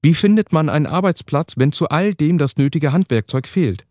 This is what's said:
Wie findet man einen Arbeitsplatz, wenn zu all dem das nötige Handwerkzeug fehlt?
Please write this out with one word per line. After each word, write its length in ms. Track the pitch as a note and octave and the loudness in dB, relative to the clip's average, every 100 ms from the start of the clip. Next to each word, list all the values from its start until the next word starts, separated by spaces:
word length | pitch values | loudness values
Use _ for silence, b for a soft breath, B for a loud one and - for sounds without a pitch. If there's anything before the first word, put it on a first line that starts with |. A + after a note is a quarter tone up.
Wie 140 | D3+ E3 | 2 2
findet 360 | G3+ G#3+ G#3 | 2 2 2
man 180 | D#3+ D#3 | 0 0
einen 180 | D3+ D3+ | 0 -2
Arbeitsplatz, 640 | E3 F#3+ E3+ - C#3+ E3 - | 0 -2 -2 -4 -4 -4 0
wenn 140 | C3+ | 0
zu 180 | - E3 | 0 -2
all 240 | D3 G3+ | 0 -2
dem 240 | F#3+ D3+ E3+ | 0 0 2
das 180 | C#3 - | 0 0
nötige 340 | C#3 D#3 C#3+ | 0 0 0
Handwerkzeug 560 | D3+ F#3+ A#2 G#2+ C3 C3 | 0 0 -2 -2 -6 -4
fehlt? 380 | - D3 F#2 - | -2 -2 -2 -10